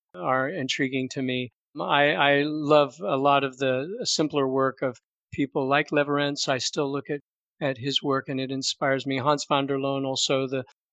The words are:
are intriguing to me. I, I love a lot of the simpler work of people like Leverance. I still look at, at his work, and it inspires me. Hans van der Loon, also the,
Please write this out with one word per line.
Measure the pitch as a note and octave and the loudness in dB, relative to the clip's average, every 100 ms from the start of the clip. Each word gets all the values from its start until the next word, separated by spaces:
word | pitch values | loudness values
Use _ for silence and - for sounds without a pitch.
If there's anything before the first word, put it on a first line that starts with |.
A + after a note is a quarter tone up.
| _ | _
are | - D#3+ C3 C3+ | -8 -2 0 0
intriguing | F#3 C3 - C3 C3 C3 | -4 -4 -2 -2 -2 -4
to | C#3+ | -4
me. | B2+ B2+ B2 - _ D3+ | -4 -4 -6 -12 _ -8
I, | - C#3+ C#3+ | 0 2 2
I | F3 C#3+ C#3+ | 4 4 4
love | D3+ D3+ D3 D3+ C#3+ D3+ | 2 -2 4 6 4 -2
a | G3 C3+ | -2 2
lot | C#3 C#3 | 4 4
of | C3+ B2+ | 2 -2
the | C3+ B2+ D#3 A#3 | -2 -2 -4 -6
simpler | - - D3+ D3 C3+ | -4 0 0 0 0
work | C3+ C3+ B2+ | 2 0 0
of | C3+ A#2+ _ _ _ | -4 -4 _ _ _
people | - C#3 D3+ C3+ | -4 -2 0 2
like | C#3+ D3+ | 2 2
Leverance. | D3+ C#3+ C#3+ C#3+ C#3+ - | 0 2 0 0 -2 -2
I | B2+ | -2
still | - E3+ C#3+ | -2 -2 -2
look | C#3 - | -4 -6
at, | D3 - _ _ _ | -8 -10 _ _ _
at | C#3+ B2+ | -4 -2
his | C#3 C3 | -2 -2
work, | C#3+ C3+ C#3 | 0 0 -2
and | C3 | -6
it | C3 | -4
inspires | C3+ C3 - C#3+ C3+ C3+ | -4 -4 -2 0 0 -2
me. | C3+ | 0
Hans | C#3 D3 - | 0 0 0
van | C#3+ C#3 | -2 0
der | C#3 | -2
Loon, | C#3 C#3 | -2 -2
also | C3+ C3 - C3+ C3 | -2 -2 0 0 0
the, | C3 B2 _ _ | -4 -6 _ _